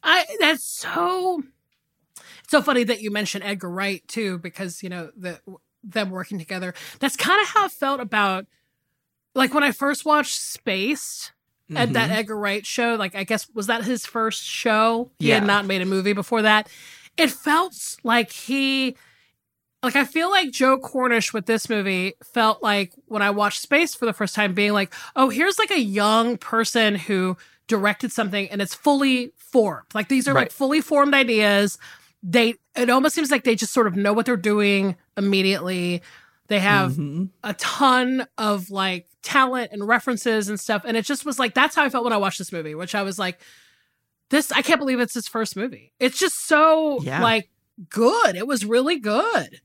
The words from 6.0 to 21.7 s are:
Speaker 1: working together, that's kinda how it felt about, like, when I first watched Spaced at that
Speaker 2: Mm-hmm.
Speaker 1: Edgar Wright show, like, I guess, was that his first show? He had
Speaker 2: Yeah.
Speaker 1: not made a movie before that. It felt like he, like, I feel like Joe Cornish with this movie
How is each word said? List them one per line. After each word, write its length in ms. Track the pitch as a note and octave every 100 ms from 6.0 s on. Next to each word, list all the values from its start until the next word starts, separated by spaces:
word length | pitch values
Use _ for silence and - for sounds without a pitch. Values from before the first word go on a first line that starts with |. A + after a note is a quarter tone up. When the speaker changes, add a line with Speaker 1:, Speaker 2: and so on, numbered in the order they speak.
| G3+
Speaker 1:
working 280 | F#3 F3+ G3+
together, 360 | D#3+ F#3 F3+ F3+ - -
that's 180 | C#4 -
kinda 280 | - G4 G#4
how 200 | A4 G4
it 60 |
felt 280 | - C4+ C#4
about, 460 | A3+ A3 G3+ F#3+ G3+ _ _ _ _ _ _ _ _
like, 180 | C4 C4
when 100 | C#4
I 60 | C#4+
first 320 | G#3 C#4 D4
watched 300 | D#4 D4+ C#4+ -
Spaced 920 | - - - F#3+ G3+ D4 - - - _ _ _ _
at 180 | - A#3+
that 180 | - A3
Speaker 2:
Mm-hmm. 80 | G#3+
Speaker 1:
Edgar 180 | G#3+ G#3+
Wright 260 | G#3 G3+ -
show, 280 | - A#3
like, 200 | A3+ F#3+
I 100 | G3
guess, 240 | F#3+ A3 -
was 160 | A3+ G3+
that 180 | A#3
his 220 | A3 B3 -
first 360 | A#3 A3 -
show? 680 | - - A#3+ G#3+ A3+ A#3 A#3+ _
He 100 | A#3
had 120 | A3+
Speaker 2:
Yeah. 40 | G3+
Speaker 1:
not 200 | G3+ G3
made 160 | F#3+
a 40 | F#3
movie 280 | F#3+ F#3+
before 280 | G3+ F#3+ A#3
that. 260 | G#3+ G#3+ G#3+ - - - - -
It 140 | D#4
felt 680 | - - D#4 F#4 - - -
like 280 | A3+ A#3+ A3+
he, 640 | - - C4+ C4+ C4+ C4 C4 _ _ _ _ _ _ _ _
like, 120 | B3+ C#4
I 80 |
feel 260 | C#4 D#4+ F4
like 220 | G4 D#4+
Joe 260 | - C4 C4
Cornish 540 | C4 C4+ B3+ A#3 -
with 120 | A3+ F#3
this 220 | A3+
movie 460 | -